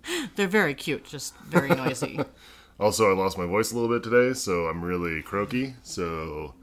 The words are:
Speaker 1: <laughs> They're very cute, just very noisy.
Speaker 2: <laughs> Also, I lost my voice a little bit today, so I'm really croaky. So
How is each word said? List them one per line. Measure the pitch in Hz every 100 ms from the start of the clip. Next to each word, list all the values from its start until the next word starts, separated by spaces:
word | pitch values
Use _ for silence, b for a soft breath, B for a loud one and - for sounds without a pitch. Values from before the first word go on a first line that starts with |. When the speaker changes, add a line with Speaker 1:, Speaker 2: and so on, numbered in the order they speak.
| B 349 247 -
Speaker 1:
<laughs> |
They're | 196
very | 214 175
cute, | 135 - 135
just | - 143 - -
very | - 160 139
noisy. | 131 151 127 147 -
Speaker 2:
<laughs> | 139 - B B B -
Also, | 104 104 107
I |
lost | 95 95 92
my | 87
voice | 101 110
a | 117
little | 117
bit | 117
today, | 117 120 123
so | 127 - 90 82
I'm | 82
really | 87 90 87 80
croaky. | - 98 101 123 131 123
So | - - 87 82 80 76 73 -